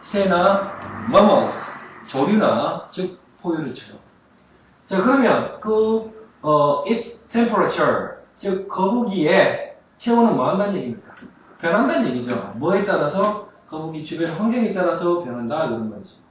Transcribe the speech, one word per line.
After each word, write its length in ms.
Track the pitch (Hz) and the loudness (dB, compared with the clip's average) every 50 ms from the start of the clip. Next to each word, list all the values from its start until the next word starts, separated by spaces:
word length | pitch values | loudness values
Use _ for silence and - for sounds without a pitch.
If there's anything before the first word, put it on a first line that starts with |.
새나 720 | - - - 202 196 190 175 175 180 196 196 - - - - - - - - - 104 110 | -16 -4 -2 0 2 2 2 4 4 4 4 2 0 -4 -10 -12 -12 -12 -12 -8 -6 4
mammals, 480 | 139 190 208 208 - - - - - - - - - - - - - - - - | 6 8 8 8 6 4 2 0 -6 -8 -10 -12 -14 -16 -18 -18 -20 -20 -20 -8
조류나 800 | - 135 139 175 214 220 196 - - - 139 - - - - - | -2 0 2 4 4 4 4 4 2 2 0 -2 -4 -6 -10 -12
즉 280 | - - 185 180 - - _ _ _ _ | -8 -6 -6 -6 -8 -12 _ _ _ _
포유류처럼. 580 | - 180 165 156 151 131 101 - - - 69 - - _ _ _ _ _ _ _ _ _ _ _ _ _ _ _ _ | -6 -4 -4 -4 -4 -8 -10 -12 -16 -20 -20 -20 -20 _ _ _ _ _ _ _ _ _ _ _ _ _ _ _ _
자, 160 | _ 190 190 | _ -2 0
그러면 580 | - 247 277 269 247 202 147 - - - - - | 2 2 4 4 4 4 2 0 -2 -6 -10 -10
그, 720 | - 220 220 214 220 220 220 220 214 - - - - - _ _ | -4 -2 0 2 2 2 0 -2 -2 -6 -16 -20 -20 -20 _ _
어, 420 | - 151 151 151 190 - - - - | -2 2 2 4 4 2 2 0 0
its 420 | - 233 - - - - - - - | -2 -2 -2 -2 -10 -14 -18 -20 -6
temperature, 920 | - 233 233 208 214 190 170 - - 170 156 147 - 98 95 - - - - _ _ _ | 0 0 0 2 2 0 0 0 0 0 0 0 0 -2 -4 -8 -12 -16 -20 _ _ _
즉 300 | - 196 185 190 - - | -6 -4 -4 -4 -4 -8
거북이의 1080 | - - 185 196 226 247 220 196 190 185 156 156 180 190 - - - - - - - - _ _ _ _ | -4 -2 0 0 0 0 -2 -2 -2 0 2 4 4 4 4 4 2 -4 -8 -10 -14 -20 _ _ _ _
체온은 380 | - 233 233 233 233 214 170 | -2 2 4 4 6 4 4
뭐 140 | 135 127 151 | 2 0 0
한다는 260 | 165 190 202 202 196 | 0 0 0 0 -2
얘기입니까? 400 | 156 127 120 113 - - - - - - - - _ _ - - - | -4 -4 -6 -10 -10 -12 -20 -20 -20 -20 -20 -20 _ _ -20 -20 -6
변한다는 500 | - 170 190 214 262 - 339 277 240 202 | -2 0 2 2 2 2 2 0 0 0
얘기죠. 440 | 123 123 120 123 123 104 - - 104 | -2 -4 -4 -4 -4 -6 -6 -8 -10
뭐에 300 | 110 139 170 190 202 196 | -4 -2 0 2 2 2
따라서? 640 | - 180 156 151 143 147 190 196 - - - - - - - _ _ | 0 0 0 0 0 0 0 0 0 0 -4 -10 -16 -20 -20 _ _
거북이 380 | 156 156 160 160 160 156 147 | -10 -10 -8 -8 -10 -10 -10
주변 260 | - 165 156 165 165 | -10 -6 -4 -4 -4
환경에 400 | 160 170 214 233 233 247 226 196 | -4 -2 -2 0 0 0 0 -2
따라서 520 | 190 190 175 170 165 170 180 175 175 - 131 | 0 0 0 0 0 0 0 0 0 0 -2
변한다 440 | 127 120 120 117 113 147 160 156 123 | -6 -8 -8 -6 -4 -2 -2 -2 -2
그런 220 | 113 113 110 107 | -2 -4 -6 -8
말이죠. 260 | 101 98 95 - - _ _ _ | -8 -12 -16 -20 -20 _ _ _